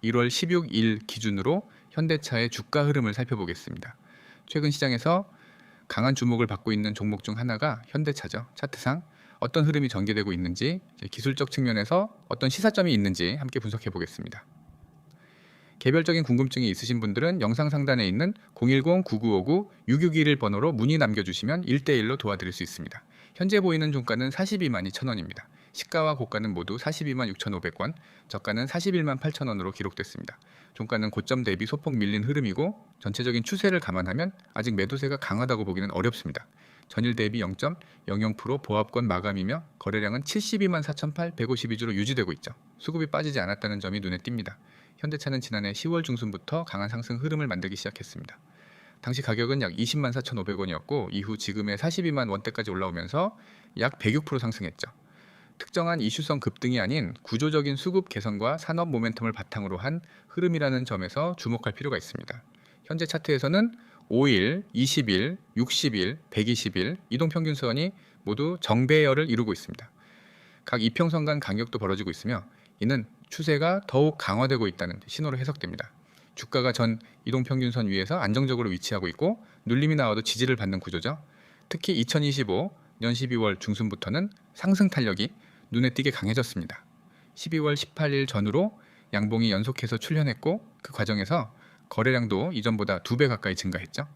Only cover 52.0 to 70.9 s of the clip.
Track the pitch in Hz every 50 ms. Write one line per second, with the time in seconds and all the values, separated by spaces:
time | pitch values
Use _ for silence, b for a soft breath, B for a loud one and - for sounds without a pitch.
52 | 180 170 147 135 123 110 98 98 - - 117 - 110 107 92 92 95 92 87 85
53 | 82 92 - 147 180 208 220 B B B B B B B B - 113 127 - -
54 | - 107 113 151 151 - 147 131 117 117 110 - 98 80 - - - - - _
55 | B B B B B B B B B B B _ - - - 180 170 165 170 160
56 | 117 107 - - 151 147 156 139 - 117 - - - 123 123 120 98 95 135 156
57 | 117 85 - - _ - 110 113 143 156 156 156 143 143 139 135 - 190 180 190
58 | 185 - - 110 101 113 104 101 107 120 147 165 - - 160 165 170 170 139 117
59 | 113 113 110 - 113 113 110 - 95 - - 110 101 98 92 90 101 135 156 170
60 | 170 B B B B B - - 175 180 170 160 147 139 131 127 127 120 113 92
61 | 92 90 - 139 151 175 180 - - 117 120 117 - 117 104 - 120 143 131 90
62 | - - - - - - - 120 - - b b b b b b b - 160 160
63 | 165 156 - 160 - - 151 131 - 139 165 196 220 233 226 B B B B B
64 | B _ 107 117 139 143 123 95 92 110 156 190 - - - 113 127 131 - -
65 | 135 107 98 92 107 143 180 - - _ - 110 120 123 - - - 147 110 101
66 | 90 98 135 160 - - - - 107 113 120 113 - 110 90 95 92 113 175 185
67 | - _ - 147 165 160 151 175 160 156 151 135 - 120 113 139 160 185 196 B
68 | B B B B B 98 104 107 143 160 180 175 - - 107 117 127 127 151 156
69 | 151 143 131 143 156 160 117 113 120 107 95 - - - - - 113 - _ B
70 | B B B B B B B B B B B B B - - 123 110 113